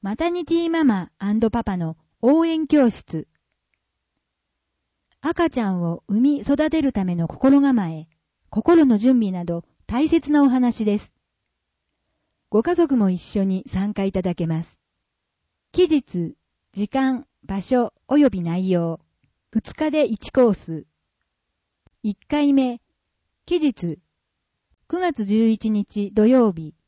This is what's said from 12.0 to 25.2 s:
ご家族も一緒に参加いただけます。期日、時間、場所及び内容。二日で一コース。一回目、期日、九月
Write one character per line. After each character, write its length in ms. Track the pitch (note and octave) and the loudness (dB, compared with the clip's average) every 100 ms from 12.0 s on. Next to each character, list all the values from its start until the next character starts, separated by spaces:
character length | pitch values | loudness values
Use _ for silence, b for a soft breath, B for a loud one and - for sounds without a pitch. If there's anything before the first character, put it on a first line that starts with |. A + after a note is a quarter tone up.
| _ _ _ _ _ | _ _ _ _ _
ご 140 | G#3 | -2
家 100 | C4 F4 | 0 0
族 220 | E4+ B3+ | 2 2
も 140 | G3 | 0
一 100 | F#3 | -2
緒 220 | - G#3 | -6 -4
に 200 | G3 F#3+ - | -2 -2 -4
参 260 | F#3+ G3+ | -4 -4
加 100 | G3+ | -4
い 80 | G3 | -4
た 120 | F#3+ | -2
だ 100 | F3+ | -4
け 140 | E3+ E3 | -4 -4
ま 160 | D#3+ | -4
す。 160 | E3 _ _ _ _ _ _ _ _ _ _ | -6 _ _ _ _ _ _ _ _ _ _
期 160 | - F4 | 0 2
日、 480 | D4+ - F3+ E3 - _ _ _ | 2 -2 -6 -6 -8 _ _ _
時 140 | - G#3 | -8 -4
間、 400 | C4 C4 B3+ - _ | -2 -2 -2 -8 _
場 180 | - G3 | -10 -10
所 320 | - B3+ A#3+ _ _ | -2 0 0 _ _
及 220 | C#4+ C#4+ | 4 4
び 120 | F#3+ | 2
内 280 | E3+ F3 F#3+ | -4 -2 0
容。 300 | F3+ E3+ D#3+ _ _ _ _ _ | 0 -2 -6 _ _ _ _ _
二 220 | A3+ - | -8 -6
日 180 | - D#4 | -6 -2
で 140 | D4+ C4+ | 0 -2
一 260 | G#3+ - | -2 -4
コ 180 | - B3 | 2 2
ー 40 | |
ス。 320 | G3 - D#3+ - _ _ _ _ _ _ _ _ _ _ _ | 2 -6 -12 -14 _ _ _ _ _ _ _ _ _ _ _
一 140 | G#3+ G3+ _ | -8 -8 _
回 260 | D4 D4 | 0 2
目、 280 | C#4 C4 A#3+ _ _ _ _ _ _ - | 2 0 -4 _ _ _ _ _ _ -4
期 140 | F4 | -2
日、 400 | D4+ - E3+ D3+ _ _ _ _ _ _ _ _ _ | 0 -2 -8 -8 _ _ _ _ _ _ _ _ _
九 120 | E4+ | -4
月 240 | F4+ C#4+ | -2 -2